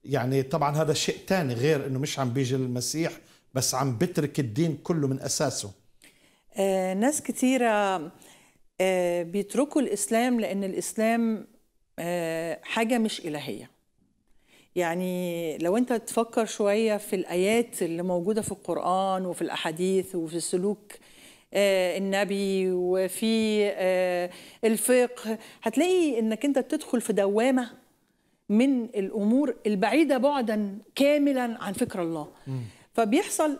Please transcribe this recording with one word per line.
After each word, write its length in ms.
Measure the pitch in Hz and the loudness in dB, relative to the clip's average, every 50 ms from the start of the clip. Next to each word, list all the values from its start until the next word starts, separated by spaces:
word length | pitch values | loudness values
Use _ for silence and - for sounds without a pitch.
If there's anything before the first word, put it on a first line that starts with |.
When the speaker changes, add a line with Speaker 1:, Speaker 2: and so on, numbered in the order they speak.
| _ | _
Speaker 1:
يعني 400 | - 135 135 117 127 135 135 131 | -2 -2 0 0 2 2 2 2
طبعًا 320 | 135 - 160 151 143 143 | 2 0 0 0 0 2
هذا 180 | 156 160 147 - | 2 2 2 2
شيء 240 | - - - - - - | 0 0 -2 -4 -4 -2
تاني 260 | - 190 185 160 131 120 | 0 0 0 2 0 -2
غير 320 | 113 123 151 156 139 139 | 0 2 2 2 2 0
إنه 120 | 135 131 131 | -2 -2 -2
مش 200 | 139 - - - | -2 -4 -2 -2
عم 100 | 135 123 | -2 0
بيجي 260 | 117 139 135 120 131 | 0 0 0 0 0
للمسيح، 560 | 131 131 123 123 123 120 - - 151 165 - - - - _ - _ _ _ - | -2 -2 -2 -2 -4 -4 -4 -4 -2 -4 -4 -6 -10 -20 _ -20 _ _ _ -4
بس 220 | 131 120 - - | -2 -2 0 0
عم 220 | 127 139 135 123 | 0 0 0 2
بترك 420 | 107 175 180 - - 147 139 - - | 0 0 0 0 -2 -2 0 -2 -2
الدين 380 | 139 117 104 127 170 165 143 156 - | -2 -2 0 0 0 0 0 -4 -4
كله 240 | - 175 160 143 | -2 -2 0 0
من 140 | 135 131 135 | 0 -2 -2
أساسه. 500 | - - - - 160 131 - - - 101 98 _ _ _ _ _ - - _ _ _ _ _ _ _ _ - | -4 -4 -2 0 -2 -2 -2 -4 -8 -10 -14 _ _ _ _ _ -20 -20 _ _ _ _ _ _ _ _ -4
Speaker 2:
آه، 380 | - 196 196 190 190 185 185 190 | -2 0 2 2 0 0 -2 0
ناس 280 | 196 220 269 302 - | 2 2 0 0 0
كتيرة، 880 | - - 226 - - 254 262 262 240 233 214 208 208 196 190 180 147 170 - - - - - - _ _ _ _ _ _ _ - | -4 -6 -2 0 2 2 4 4 2 2 2 2 2 0 0 -2 -4 -8 -14 -18 -20 -20 -20 -20 _ _ _ _ _ _ _ 0
آه، 420 | 185 190 185 185 180 175 175 175 170 | 2 2 2 2 2 2 0 0 -2
بيتركوا 580 | 170 170 202 196 196 - 220 285 294 - 311 | -2 -4 -4 -4 -2 0 0 0 2 2 0
الإسلام 580 | 254 - - - - - 226 226 240 254 247 226 | 0 0 -2 -4 -2 0 0 2 2 2 0 0
لأن 240 | 214 - 196 196 196 | 0 -2 -2 -4 -4
الإسلام، 840 | 190 - - 175 - - - 220 226 233 233 233 226 220 196 - _ _ _ _ _ _ _ _ _ _ - | -4 -4 -6 -6 -6 -2 0 0 2 2 2 2 0 -2 -4 -8 _ _ _ _ _ _ _ _ _ _ -8
آه، 600 | 165 170 175 175 170 165 160 165 165 165 156 - - | -6 -4 -2 -2 -2 -2 -4 -4 -4 -6 -6 -8 -8
حاجة 340 | - - 220 233 220 254 | -4 -2 0 0 2 2
مش 220 | 240 220 214 - - | 0 0 0 -2 -6
إلهية. 520 | - 170 147 147 139 135 101 110 - - _ _ _ _ _ _ _ _ _ _ _ _ _ _ _ _ _ - _ _ _ | -8 -8 -8 -8 -8 -8 -10 -10 -12 -18 _ _ _ _ _ _ _ _ _ _ _ _ _ _ _ _ _ -20 _ _ _
يعني 840 | 180 175 165 170 180 185 185 180 180 180 175 170 170 170 160 143 | -2 -2 0 -2 -2 -2 -2 -2 -2 -4 -4 -4 -4 -4 -6 -4
لو 200 | - 165 170 190 | -2 0 2 2
أنت 160 | 233 254 247 247 | 2 2 0 0
تفكر 520 | 220 226 - - 233 226 226 - 247 220 | -2 -2 -2 -2 -2 -2 0 0 -2 -2
شوية 520 | 214 - - 214 202 202 220 226 220 208 | -2 -2 0 0 2 2 2 2 2 0
في 180 | 202 - - - | -2 -2 -4 -4
الآيات 680 | 185 175 - 170 180 185 202 220 233 240 240 - - | -4 -4 -2 0 0 2 4 4 2 0 -2 -2 -4
اللي 220 | 185 165 165 165 180 | -4 -2 -2 -4 -2
موجودة 380 | 185 180 175 170 196 214 220 | 0 -2 0 0 0 -2 -2
في 100 | 208 - | -2 -4
القرآن 720 | 202 - - - 165 - - 170 185 190 190 190 190 185 185 | -8 -8 -4 -4 -4 -2 0 0 0 2 2 0 0 -2 -2
وفي 160 | 180 165 - | -4 -4 -4
الأحاديث 720 | 175 - - - - 170 160 170 180 190 190 190 180 190 - | -4 -4 -4 -4 -4 -4 -2 -2 0 2 2 0 0 -2 -4
وفي 240 | 180 165 160 160 170 | -6 -6 -4 -6 -6
سلوك، 520 | 156 - - 180 180 208 202 190 - - - - - - - - - - - - _ _ - | -4 -2 -2 0 0 0 -2 -4 -8 -20 -20 -20 -20 -20 -20 -20 -20 -20 -20 -20 _ _ 0
آه، 440 | 190 202 196 196 185 185 180 165 | 2 2 4 4 2 2 0 0
النبي 760 | 190 196 196 196 196 208 185 202 196 202 196 196 190 185 185 | -2 -2 0 0 0 0 0 0 -2 0 0 0 0 0 0
وفي، 960 | 185 180 180 180 185 190 190 180 - - 226 220 226 226 220 214 214 214 202 202 | 0 0 0 0 2 2 0 -2 -2 -2 0 2 2 4 2 2 2 2 2 0
آه، 600 | - - 190 185 185 180 185 180 180 175 175 180 - - - - - - - | 0 0 0 0 2 2 2 0 0 -2 -2 -4 -8 -14 -20 -20 -12 -2 0
الفقه، 760 | 220 226 - - - 247 254 247 240 247 - - 220 220 214 - - - - - | 2 2 2 2 4 4 4 4 2 -2 -8 -6 -6 -6 -6 -8 -18 -20 -6 -6
هتلاقي 560 | 226 220 262 320 370 370 370 339 302 254 226 | -2 2 2 2 4 4 4 4 2 2 2
إنك 260 | 226 220 220 220 - | 0 0 0 0 0
أنت 140 | 285 277 285 | 0 2 0
بتدخل 420 | 254 - - 302 - - - 233 | 0 0 -4 -6 -2 -2 -2 -2
في 120 | - - 208 | 0 0 2
دوامة 560 | 190 196 196 202 214 233 269 262 254 247 220 - - _ _ _ _ _ _ _ _ _ _ _ _ _ - | 2 2 2 2 2 2 4 2 2 0 -4 -10 -18 _ _ _ _ _ _ _ _ _ _ _ _ _ 2
من 340 | 202 220 254 277 277 247 226 | 4 4 6 4 4 0 -2
الأمور 720 | 226 - 208 196 190 - 226 202 214 233 269 294 254 233 - - | -4 -4 -4 -4 -2 -2 0 2 4 4 4 4 2 -2 -2 0
البعيدة 520 | 214 214 190 208 208 220 302 330 262 285 | 0 2 2 2 2 4 4 4 4 4
بعدًا 600 | 254 226 285 294 277 247 214 214 214 208 202 190 214 - - _ | 2 2 2 2 2 0 0 0 0 -2 -4 -6 -10 -16 -14 _
كاملًا 680 | - 277 285 294 302 285 285 277 262 247 233 226 - - | 2 4 4 6 4 4 2 2 2 0 -2 -4 -6 -6
عن 100 | 208 190 | -6 -2
فكر 280 | - 247 233 - 190 | -2 -4 -4 -2 -4
الله. 260 | 175 165 165 156 147 180 - - - | -4 -2 -4 -6 -6 -10 -14 -16 -10
Speaker 1:
مم. 140 | 135 131 127 120 104 - - - _ _ | -8 -6 -6 -6 -10 -14 -20 -20 _ _
Speaker 2:
فبيحصل 680 | - 226 208 220 320 415 - - - 320 302 277 | 0 2 2 2 2 0 0 -2 0 0 0 0